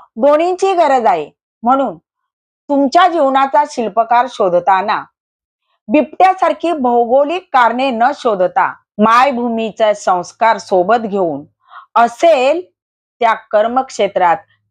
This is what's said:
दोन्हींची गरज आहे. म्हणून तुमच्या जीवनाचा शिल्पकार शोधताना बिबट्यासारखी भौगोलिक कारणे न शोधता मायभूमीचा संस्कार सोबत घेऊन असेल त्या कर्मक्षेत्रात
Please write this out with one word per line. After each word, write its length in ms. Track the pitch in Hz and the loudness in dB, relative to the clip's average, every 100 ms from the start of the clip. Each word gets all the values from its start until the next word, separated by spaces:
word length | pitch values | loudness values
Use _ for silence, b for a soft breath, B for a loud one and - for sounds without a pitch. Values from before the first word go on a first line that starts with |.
| B - | B -2
दोन्हींची 580 | 277 302 349 370 381 | 0 2 0 -2 -2
गरज 320 | 349 311 269 220 | 0 2 2 2
आहे. 240 | 175 151 _ _ _ | -2 -4 _ _ _
म्हणून 340 | 226 269 254 160 _ _ _ _ _ _ - | -2 0 -2 -6 _ _ _ _ _ _ -4
तुमच्या 380 | 277 277 339 370 | 0 2 2 2
जीवनाचा 560 | 330 269 269 269 294 294 | 2 0 0 0 0 -2
शिल्पकार 580 | - 220 190 226 240 254 | -4 -6 -2 0 0 -2
शोधताना 760 | - 196 175 175 190 208 170 139 _ _ _ _ _ _ _ - | -2 0 0 0 0 0 -6 -6 _ _ _ _ _ _ _ -2
बिबट्यासारखी 840 | 262 254 - 370 370 339 311 330 | -2 0 2 2 2 -2 -2 -4
भौगोलिक 760 | 320 247 240 233 262 285 349 - | -2 0 0 2 2 0 -2 -2
कारणे 360 | 262 233 240 269 | 0 2 0 -2
न 200 | 220 240 285 | 0 -2 0
शोधता 560 | 247 202 180 180 156 127 _ - | -2 0 0 0 -4 -6 _ -2
मायभूमीचा 960 | 214 233 269 240 240 226 226 - 214 208 | 2 4 2 0 -4 -4 -6 -2 -2 0
संस्कार 600 | - 180 175 - 226 214 | -2 -2 -4 -2 -2 -2
सोबत 500 | - 190 180 240 220 | -2 -2 2 0 -2
घेऊन 360 | 196 175 143 147 _ B B B 220 | -4 -4 -4 -12 _ B B B 0
असेल 680 | 233 - 339 294 262 330 359 _ _ _ _ - | 0 2 2 2 0 -2 -6 _ _ _ _ -4
त्या 120 | 233 214 - | -2 -2 -2
कर्मक्षेत्रात 840 | 214 226 240 196 - 202 190 180 165 - _ _ | -2 0 -2 -4 -4 -4 0 0 0 -6 _ _